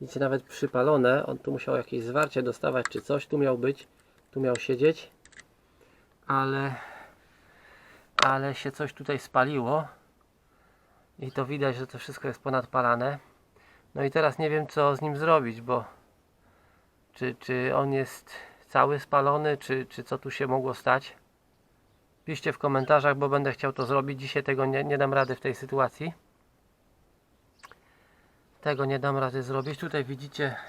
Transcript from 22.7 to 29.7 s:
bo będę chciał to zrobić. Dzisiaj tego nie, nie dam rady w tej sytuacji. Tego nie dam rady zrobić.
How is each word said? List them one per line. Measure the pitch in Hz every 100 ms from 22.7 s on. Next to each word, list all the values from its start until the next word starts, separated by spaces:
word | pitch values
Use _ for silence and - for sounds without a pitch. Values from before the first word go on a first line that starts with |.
| 135 131 147 143 139
bo | 139
będę | 143 139
chciał | - 139
to | 131 123
zrobić. | 139 139 135
Dzisiaj | 135 147
tego | 139 135 135
nie, | 135
nie | 143 143
dam | 135
rady | 135 131 127
w |
tej | 135 127
sytuacji. | 135 135 131 - 160 - _ _ _ _ _ _ _ _ _ _ _ _ _ _ - - _ _ _ _ _ _ _ _
Tego | 156 139 135
nie | 139
dam | 139 139
rady | 131 131
zrobić. | 127 135 135